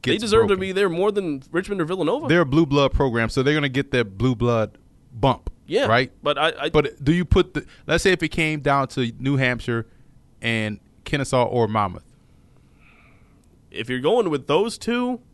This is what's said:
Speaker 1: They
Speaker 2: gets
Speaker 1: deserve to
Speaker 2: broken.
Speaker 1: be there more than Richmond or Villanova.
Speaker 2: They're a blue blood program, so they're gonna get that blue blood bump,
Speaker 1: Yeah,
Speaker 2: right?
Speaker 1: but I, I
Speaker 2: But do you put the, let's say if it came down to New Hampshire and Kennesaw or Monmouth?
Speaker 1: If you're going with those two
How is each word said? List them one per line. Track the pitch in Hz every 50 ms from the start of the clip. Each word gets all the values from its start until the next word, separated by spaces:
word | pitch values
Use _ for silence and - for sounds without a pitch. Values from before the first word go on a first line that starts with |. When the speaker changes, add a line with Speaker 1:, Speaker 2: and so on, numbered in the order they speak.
| -
Speaker 1:
They | 127 143
Speaker 2:
gets | 220 233
Speaker 1:
deserve | 220 208 226 220
to | 202 196
Speaker 2:
broken. | 190
Speaker 1:
be | 190 190
there | 185 190 202 190
more | 165 170 190 214
than | 202 208 190 170 147 131 131 -
Richmond | - 170 190 208 202 190
or | 165
Villanova. | 151 180 190 165 151 208 285 330
Speaker 2:
They're | 285 156 175
a | 170
blue | 131 127 156 165
blood | 139 139 143 139 131 -
program, | - 143 135 113 117 113 110
so | - 135 131
they're | 143 151
gonna | 156 143 139
get | 123 131 135 -
that | - 123 117 101 95
blue | 98 113 131 127
blood | 107 117 120 120 113 107 104 - - _ - _ - _ _ -
bump, | 113 101 139 117 - _ - - _ _
Speaker 1:
Yeah, | - 151 226 277
Speaker 2:
right? | - 113 123 131 131 - -
Speaker 1:
but | - 143 147
I, | 139 151 160 - - 139
I | 160
Speaker 2:
But | 160 156 139 - - - 139
do | 139 165
you | 175 180
put | - - 190 180 - -
the, | 151 - - - - -
let's | - 151 170 -
say | 190
if | 185 -
it | 165 151
came | - - 165 156 156 151
down | 131 143 139 139 135 131
to | - - 127 117 117 -
New | 127 135 143
Hampshire | 135 135 127 123 120 - - 120 117 113 - _ _ - - _ - _ _ _ _
and | - 117 117 110 107 107 107 98 _ _ _ _ _
Kennesaw | - - 143 135 - - 127 120
or | - - 123 113
Monmouth? | 104 107 110 104 95 90 - - _ _ _ _ _ _ - _ _ _ - _ _ _ _ - - - _ _ - - _ - _ _ _ _ _ _ _ _ _
Speaker 1:
If | - - 113 120
you're | 127 127
going | 127 156 208 247 220 180
with | 151 139 123
those | - 143 170 202 233 -
two | - - - 233 240 247 247 254 233 _ _